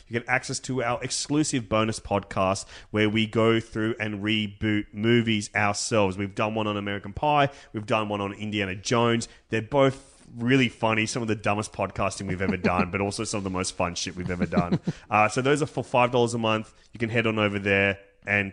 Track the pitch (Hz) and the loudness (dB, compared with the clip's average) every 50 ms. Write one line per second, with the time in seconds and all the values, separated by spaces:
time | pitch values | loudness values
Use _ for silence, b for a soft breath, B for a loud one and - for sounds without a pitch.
0 | B - 113 117 - - 127 131 - - 131 - - - 127 127 120 117 123 - | B -8 -6 -6 -4 -2 -4 -4 -4 -6 -8 -8 -8 -6 -4 -4 -2 -2 -2 -4
1 | 127 127 - - - - 143 151 156 - - 131 110 - 110 110 110 113 110 - | -4 -6 -6 -6 -4 -2 0 0 0 0 -2 -4 -2 0 0 2 2 0 -2 -6
2 | - - 101 101 98 - - 107 95 92 98 - - B B B B B - 104 | -4 -2 -2 -2 -2 -2 -2 0 0 2 0 -2 -4 B B B B B 0 2
3 | 107 107 104 113 110 107 - 117 110 113 113 113 113 - - 113 110 113 110 - | 2 2 2 2 0 0 2 2 4 4 4 2 0 -4 -6 -4 -2 -2 -2 -4
4 | 107 107 107 98 101 107 110 107 107 98 101 - 107 107 107 104 104 - - 104 | -6 -6 -6 -4 -2 0 0 0 -2 -4 -6 -4 -2 0 0 0 -2 -4 -6 -2
5 | 107 113 120 120 113 113 110 104 101 - - 104 104 101 101 - - - 120 107 | 2 4 6 6 6 4 2 0 0 -2 -2 0 0 2 0 -2 -2 0 2 2
6 | 104 95 92 98 101 98 98 - 113 107 110 110 107 107 104 101 101 101 101 101 | 2 2 0 -2 -6 -6 -2 -2 -2 -2 0 -2 -2 0 -2 -2 -2 -4 -6 -6
7 | - 101 98 - - 151 147 147 143 135 B B B B - 113 104 107 120 110 | -8 -10 -8 -4 0 2 4 4 2 2 B B B B -10 -8 -2 0 0 0
8 | 107 104 104 101 101 98 101 104 107 107 104 104 98 95 95 101 - - 123 117 | 0 0 -2 -2 -2 -4 -4 -6 -6 -2 -2 0 0 -2 -4 -6 -2 0 2 4
9 | 120 117 117 117 117 b b b b _ 113 110 110 107 - 139 135 135 135 - | 4 4 2 0 -2 b b b b _ -4 -4 -4 0 2 4 4 4 2 -2
10 | - - - _ - - 117 120 117 123 135 135 127 117 - - 117 110 110 110 | -10 -20 -20 _ -20 -18 -10 -4 2 4 4 4 4 2 0 0 0 2 2 2
11 | 110 110 - 127 117 107 107 107 98 107 101 104 104 - - - 101 92 - - | 0 0 -2 -4 -2 -2 -2 -2 0 0 0 0 -2 -6 -4 -4 -4 -4 -2 -2
12 | 104 95 - - 101 98 92 90 98 90 92 92 90 92 90 90 90 87 90 95 | -2 -2 -2 -4 -6 -6 -4 -2 -2 -2 -2 0 0 0 2 2 0 0 0 -2
13 | 101 101 98 - 110 - - 104 95 95 92 90 92 - - - 92 87 85 - | -2 -2 -2 -4 -6 -4 -4 -4 -4 -4 -2 -2 -4 -4 -2 -2 -2 -2 -2 -6
14 | - 92 87 90 90 90 92 87 92 85 90 90 87 87 170 - B B B B | -8 -8 -8 -8 -6 -6 -2 -2 -2 0 0 0 0 0 -2 -2 B B B B
15 | B B 104 104 107 107 - 131 123 135 151 143 151 - - 139 117 - - 123 | B B 4 4 4 4 2 0 2 2 2 2 0 -2 -4 -6 -6 0 2 2
16 | 123 123 127 123 120 113 117 120 113 110 110 110 110 - - b b b _ 113 | 2 4 4 2 2 2 0 0 0 2 2 0 -2 -6 -14 b b b _ -6
17 | 117 110 113 120 110 113 110 110 107 104 101 101 98 101 98 98 98 98 98 - | -4 -2 0 0 0 2 2 2 2 2 0 0 2 2 4 4 4 2 0 -2
18 | - - _ _ - 101 101 101 98 98 | -8 -18 _ _ -4 0 0 0 0 -2